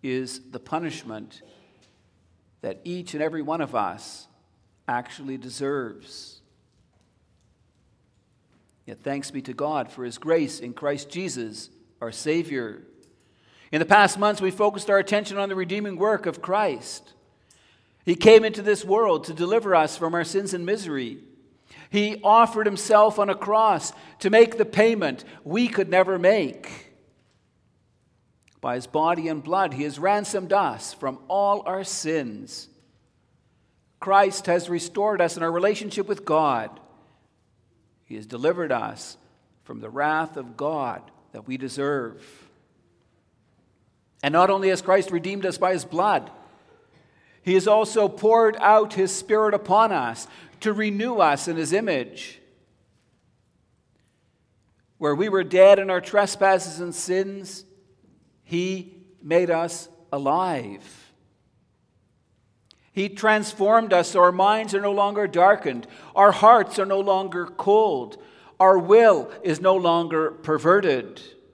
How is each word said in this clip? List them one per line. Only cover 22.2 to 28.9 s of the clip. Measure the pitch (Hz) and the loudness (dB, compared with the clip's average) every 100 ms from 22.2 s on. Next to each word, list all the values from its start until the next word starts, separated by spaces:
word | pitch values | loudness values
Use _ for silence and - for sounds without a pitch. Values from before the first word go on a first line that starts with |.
offered | 196 220 226 214 214 | 4 4 4 2 -4
himself | 196 - 214 214 214 | -4 2 6 6 2
on | 202 | -2
a | |
cross | 196 - 214 220 175 - - - - | -2 -2 0 2 0 -4 -16 -20 -6
to | 185 | 2
make | 220 233 226 | 6 6 4
the | |
payment | 220 - 220 226 160 127 - - | -4 2 0 2 -4 -8 -14 -20
we | - 185 240 | -6 -4 -2
could | 233 180 | -2 0
never | 180 185 190 | 2 2 2
make. | 180 214 151 - - - - _ _ _ _ _ _ _ _ _ _ _ _ _ _ _ _ _ | 2 2 0 -8 -18 -20 -20 _ _ _ _ _ _ _ _ _ _ _ _ _ _ _ _ _
By | 143 | -8
his | 123 | -8
body | 123 | -6